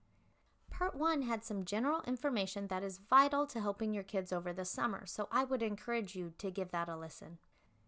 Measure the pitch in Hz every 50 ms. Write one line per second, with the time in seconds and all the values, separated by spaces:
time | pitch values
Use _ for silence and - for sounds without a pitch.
0 | _ _ _ _ _ _ _ _ _ _ _ _ _ - - - 359 370 - 269
1 | 294 330 330 294 269 233 233 214 - - 208 196 185 180 202 214 240 277 311 330
2 | - - 254 247 - 294 262 220 190 190 - 202 202 190 185 185 196 196 185 -
3 | - - 240 269 277 285 285 285 294 285 - 233 208 208 202 - 220 214 214 208
4 | 185 - - 196 185 - 185 175 175 180 175 180 185 180 - 262 262 240 202 -
5 | - 175 - - 208 - - 247 269 254 262 247 226 214 208 196 - - 240 233
6 | 214 185 - 190 180 170 165 - - 196 180 196 185 180 - 175 170 170 165 160
7 | 160 160 - - - 160 170 165 _ _ _ _ _ _ _ _ _